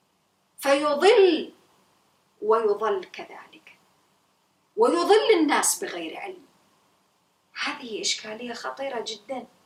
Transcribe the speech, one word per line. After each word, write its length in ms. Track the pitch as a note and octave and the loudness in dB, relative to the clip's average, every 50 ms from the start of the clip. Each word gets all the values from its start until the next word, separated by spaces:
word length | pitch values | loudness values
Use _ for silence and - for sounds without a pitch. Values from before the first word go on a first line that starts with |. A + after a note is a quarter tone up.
| _ _ _ _ _ _ _ _ _ _ _ - | _ _ _ _ _ _ _ _ _ _ _ -6
فيضل 920 | - C#4 C#4 C#4 D4+ D4+ D4 B3 E4 F#4+ A#4+ A#4 G4 F4+ D#4+ C4+ A#3+ - - _ _ _ _ _ _ _ _ _ _ _ _ _ _ _ _ - G#3 | -2 0 0 2 2 0 0 2 4 6 6 8 6 6 4 2 -4 -8 -14 _ _ _ _ _ _ _ _ _ _ _ _ _ _ _ _ -6 -2
ويضل 600 | G#3+ A3 A3+ A#3 G#3 G3+ G#3 A3 G#3 G3+ F#3+ F3 | 0 0 2 2 0 -2 -2 -2 -4 -4 -4 -6
كذلك، 760 | - - - - - - - - - - - _ - - _ _ _ _ _ _ _ _ _ _ _ _ _ _ _ _ _ _ _ - | -10 -14 -16 -16 -16 -18 -20 -20 -20 -20 -20 _ -20 -20 _ _ _ _ _ _ _ _ _ _ _ _ _ _ _ _ _ _ _ -2
ويضل 540 | - G#4+ B3+ D4+ F4 F4+ E4 G4+ A4+ C5+ C5 A4 E4+ | 2 2 4 4 2 4 6 6 6 6 6 4 4
الناس 440 | D#4 C#4+ C#4 G#3+ - - - - - | 4 2 2 2 2 0 -2 -2 -6
بغير 360 | - - F3 E3+ D#3 - - | -8 -8 -10 -10 -12 -12 -12
علم. 280 | - G3 F#3 - - _ _ _ _ _ _ _ _ _ _ _ _ _ _ _ _ _ _ _ _ _ - - - | -14 -14 -16 -16 -20 _ _ _ _ _ _ _ _ _ _ _ _ _ _ _ _ _ _ _ _ _ -12 -10 -8
هذه 360 | C4+ D4 - C#4 A#3 G#3+ F3 | -8 -8 -10 -12 -10 -10 -6
إشكالية 520 | F#3 - - - - G#3+ G#3+ A3+ B3 A#3+ A#3 | -6 -6 -6 -6 -8 -12 -14 -12 -12 -12 -12
خطيرة 520 | A#3 - B3+ - - C4+ C#4 B3+ A#3 G#3+ | -10 -10 -10 -10 -8 -8 -8 -8 -8 -8
جدًا، 400 | G#3+ A3 G#3+ _ - F3+ D#3 - - _ _ _ | -10 -12 -14 _ -12 -12 -12 -12 -16 _ _ _